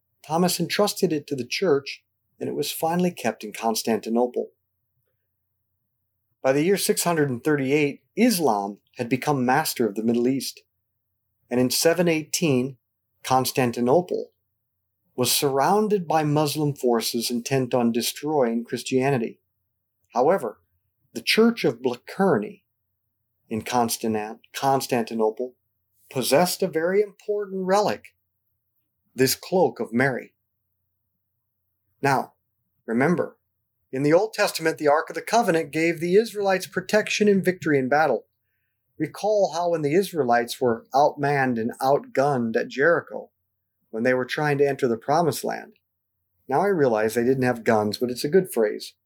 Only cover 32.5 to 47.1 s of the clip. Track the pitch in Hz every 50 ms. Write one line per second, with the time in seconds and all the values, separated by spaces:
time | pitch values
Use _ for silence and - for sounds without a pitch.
32.5 | _ _ _ _ _ _ - - 113 120 139 160 175 139 113 - - _ _ _
33.5 | _ _ _ _ _ _ _ - - 131 143 147 160 180 214 220 - - 208 196
34.5 | - - 160 165 156 - 156 143 143 160 165 - 170 165 160 - - 233 233 190
35.5 | 165 165 160 147 135 156 160 170 170 151 170 175 180 208 233 214 190 208 196 190
36.5 | 190 185 185 - - 185 180 - - 214 202 - - - 208 208 196 190 160 185
37.5 | 180 - - 160 147 139 131 127 143 147 160 147 120 101 - _ _ _ _ _
38.5 | _ _ _ _ _ _ _ _ _ - 156 147 - - - 208 214 208 190 175
39.5 | 147 170 175 175 170 160 151 143 147 190 202 180 180 160 131 120 120 120 120 120
40.5 | - - 135 123 113 113 - - - 139 147 147 - 147 143 143 147 139 135 131
41.5 | 123 113 110 120 - - 131 135 143 143 - - - 135 135 147 143 123 120 113
42.5 | 110 120 - - - 127 139 165 170 147 - - 107 110 107 - _ _ _ _
43.5 | _ _ _ _ _ _ _ _ - 110 117 127 127 127 127 123 - - 151 147
44.5 | 143 139 143 143 160 - 139 127 117 110 - - 143 160 175 151 117 - - 117
45.5 | 113 - - - - _ _ _ _ _ _ _ _ _ _ _ _ _ _ -
46.5 | 131 151 185 208 196 170 139 127 113 107 107 110